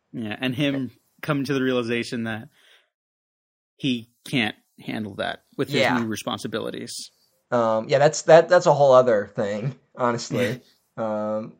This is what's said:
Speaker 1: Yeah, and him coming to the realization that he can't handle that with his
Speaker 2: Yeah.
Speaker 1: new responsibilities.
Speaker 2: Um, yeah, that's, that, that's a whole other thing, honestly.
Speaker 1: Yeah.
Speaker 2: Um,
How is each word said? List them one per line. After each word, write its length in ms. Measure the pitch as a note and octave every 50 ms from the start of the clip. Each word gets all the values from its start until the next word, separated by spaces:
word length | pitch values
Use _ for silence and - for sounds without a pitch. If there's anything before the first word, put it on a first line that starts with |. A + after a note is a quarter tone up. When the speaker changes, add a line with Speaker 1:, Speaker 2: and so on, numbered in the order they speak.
| _ _ -
Speaker 1:
Yeah, 220 | C3 A2 G#2 G#2+ -
and 140 | C3 B2+ B2
him 360 | C3 D3 C#3+ C#3 C3+ B2+ A2 _ _ _ _ _ -
coming 240 | - D#3 D3 C#3 C3
to 80 | C3+ C#3+
the 100 | C3+ C3
realization 640 | C3 B2+ B2 A#2 A2+ A#2+ A#2 A#2 - B2+ A#2 A2+
that 220 | A2+ A2 - - - _ _ _ _ _ _ _ _ _ _ _ _ _ _ _ _ _ _ _ _ _ _ _ _ _
he 360 | - - C3+ B2 A#2 A2+ _ _ _ -
can't 300 | - D3 B2+ A2 G#2 - _ _ _ _ -
handle 360 | - C3+ B2+ A2+ G#2+ G2+ G2
that 280 | G#2 F#2 F2 - - _ _ -
with 120 | - C3+ C3+
his 120 | C#3+ C3+
Speaker 2:
Yeah. 160 | C3 A#2 -
Speaker 1:
new 80 | A#2+ A#2
responsibilities. 1040 | A2 G#2 - - B2 A2+ G#2 - A2+ A2 G#2+ A2 A#2+ - - A#2 A2+ - - - - _ _ _ _ _ _ _ -
Speaker 2:
Um, 380 | B2 A#2+ A#2 A2+ A2 A2 A2+ A2+
yeah, 80 | C#3+
that's, 260 | C3+ C#3+ D#3 D#3 - -
that, 240 | - D#3+ E3+ E3 -
that's 160 | F3+ F3 E3+
a 60 | E3+ D3
whole 180 | C#3 C#3+ C3+
other 400 | B2+ B2+ B2 A#2+ A2+ G2+ G2+ - -
thing, 440 | B2 G#2+ G2+ G#2 G#2+ A2+ C#3+ - _ _ _ _
honestly. 680 | - B2+ A#2+ A#2 A#2 - - - G#2+ G2+ G#2+ B2+ - _ _ _ _ _ _ -
Speaker 1:
Yeah. 400 | B2 A2+ A2 G#2+ G#2+ G#2+ G#2+ G#2+
Speaker 2:
Um, 160 | A2 A#2 - -